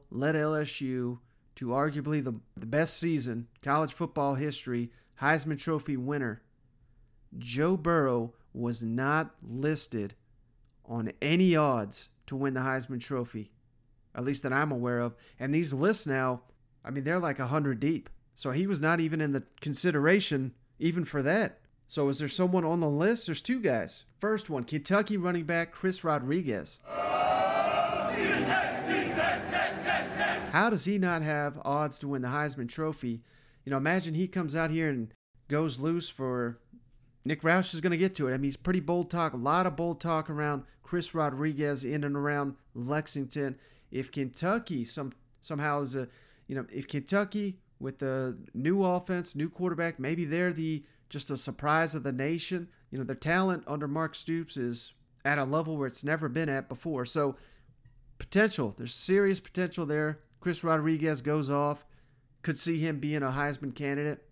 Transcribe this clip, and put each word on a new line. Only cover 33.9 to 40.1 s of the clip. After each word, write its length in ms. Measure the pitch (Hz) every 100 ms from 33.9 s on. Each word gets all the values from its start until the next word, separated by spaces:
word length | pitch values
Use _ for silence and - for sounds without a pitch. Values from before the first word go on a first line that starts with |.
| 185 165
he 140 | 156 185
comes 260 | 185 156
out 160 | 156 160
here 200 | 160 156
and 240 | 135 110 - _ _ -
goes 320 | 147 156 123
loose 300 | 151 170 160
for, 500 | - 131 123 120 117 _ - - - _ _
Nick 180 | 131 151
Roush 320 | 160 180 185
is 60 | 165
gonna 160 | 180 170
get 200 | 190 185
to 120 | 131
it. 40 |
I 20 |
mean, 100 | 131
he's 140 | 139 139
pretty 240 | - 185
bold 280 | 151 175 175
talk, 220 | 175 160
a 60 | 127
lot 280 | 131 170 185
of 120 | 151
bold 240 | 170 165
talk 280 | 170